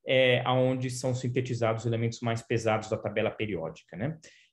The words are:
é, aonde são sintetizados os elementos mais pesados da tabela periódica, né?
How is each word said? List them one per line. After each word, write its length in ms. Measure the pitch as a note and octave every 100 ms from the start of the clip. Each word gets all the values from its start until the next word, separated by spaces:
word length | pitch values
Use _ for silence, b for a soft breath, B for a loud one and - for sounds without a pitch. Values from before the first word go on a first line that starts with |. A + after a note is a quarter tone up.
| -
é, 360 | C3 B2+ B2 B2
aonde 440 | B2+ B2+ C3 B2+
são 260 | B2 C3 B2
sintetizados 680 | B2 B2+ B2 A2+ A2+ A2
os 40 | A#2
elementos 320 | A#2 A#2 A2+
mais 220 | A#2 A2+
pesados 480 | - A2+ A2 G#2+ -
da 80 | A2
tabela 340 | G#2+ G#2 G#2+
periódica, 640 | - G#2+ F2 D#2+ D#2+ - E2+
né? 240 | C3 D#3+ B B B